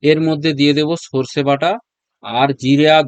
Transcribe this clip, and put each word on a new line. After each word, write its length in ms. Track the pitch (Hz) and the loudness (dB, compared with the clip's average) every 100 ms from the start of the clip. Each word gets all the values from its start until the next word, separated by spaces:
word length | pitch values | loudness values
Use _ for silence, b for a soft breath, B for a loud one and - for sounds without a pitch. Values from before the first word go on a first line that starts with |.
এর 160 | 147 151 | 2 2
মধ্যে 300 | 160 156 156 | 0 -2 -4
দিয়ে 200 | 143 143 | 0 2
দেব 160 | 143 151 165 | 2 -2 -4
সর্ষে 420 | - 135 127 - | -6 -6 -4 -4
বাটা 280 | 139 139 160 214 _ _ _ _ | -2 0 -2 -4 _ _ _ _
আর 240 | - 117 139 | -8 -2 -2
জিরে 340 | 135 127 139 151 | -2 0 2 4
আর 160 | 156 | 4